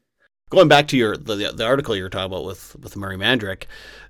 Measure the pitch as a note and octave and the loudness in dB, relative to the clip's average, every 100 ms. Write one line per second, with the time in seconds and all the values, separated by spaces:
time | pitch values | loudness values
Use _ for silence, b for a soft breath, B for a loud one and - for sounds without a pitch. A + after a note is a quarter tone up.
0 | _ _ _ _ _ D#3+ D#3+ D3 D3 C3+ | _ _ _ _ _ 4 6 6 4 2
1 | A2 F#2 A2 G2+ G#2 D#2 A2 C#3 C#3 G2+ | 2 0 -6 -4 -4 -4 -2 0 -2 -6
2 | F#2+ G2 F#2 F#2 D#2+ F#2+ - - F#2+ G2+ | -6 -8 -6 -6 -10 -12 -18 -20 -18 -12
3 | F#2+ F#2 G#2 B2+ G2 F#2+ - B B B | -10 -4 0 0 -2 -10 -14 B B B
4 | B | B